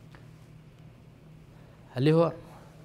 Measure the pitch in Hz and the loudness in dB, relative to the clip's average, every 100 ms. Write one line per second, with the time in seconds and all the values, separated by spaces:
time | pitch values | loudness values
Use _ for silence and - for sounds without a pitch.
0 | - - - - - - - - - - | -20 -20 -20 -20 -20 -20 -20 -20 -20 -20
1 | - - - - - - - - - 123 | -20 -20 -20 -20 -20 -20 -20 -20 -12 -2
2 | 143 160 165 - - - - - | 2 2 0 -4 -16 -20 -20 -18